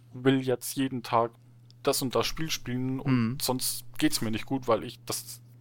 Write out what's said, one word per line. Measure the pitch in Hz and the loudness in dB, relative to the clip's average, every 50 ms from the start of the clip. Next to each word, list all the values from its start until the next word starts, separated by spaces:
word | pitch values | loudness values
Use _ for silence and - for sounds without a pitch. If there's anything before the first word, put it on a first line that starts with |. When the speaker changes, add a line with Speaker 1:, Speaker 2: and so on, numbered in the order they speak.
| - - - | -20 -18 -6
Speaker 1:
will | 127 127 135 135 135 | 0 4 4 4 4
jetzt | 131 131 123 - - - - | 4 2 0 0 -2 -4 -2
jeden | 139 135 135 135 123 | -2 -2 -2 -2 -6
Tag | 113 - 123 117 117 117 - - - - - - - - - - | -2 2 2 2 2 2 -2 -10 -20 -20 -20 -20 -20 -20 -14 -4
das | - - 135 - 143 | 0 0 2 2 0
und | 123 - | 0 2
das | 117 107 - | 2 2 0
Spiel | - - 160 156 | 0 -2 -2 -2
spielen | - - - 123 123 123 127 131 131 135 | -4 -4 -4 -4 -4 -2 -2 -2 -2 -2
und | - 143 | 0 2
Speaker 2:
Mhm. | 131 123 113 113 131 143 | 2 4 4 2 0 -2
Speaker 1:
sonst | - - 127 127 - - - - - - - - | -2 -2 0 0 -2 -4 -4 -6 -8 -10 -4 0
geht's | - 156 - - | 2 2 2 2
mir | - 110 | 0 0
nicht | 107 107 - | -2 -2 -2
gut, | - 135 135 131 - | -2 -4 -2 2 2
weil | - 104 - | 2 2 2
ich, | 120 - - - | -2 -12 -10 -6
das | - 110 - - - - - - - - - | -6 -6 -6 -6 -10 -14 -16 -18 -20 -20 -20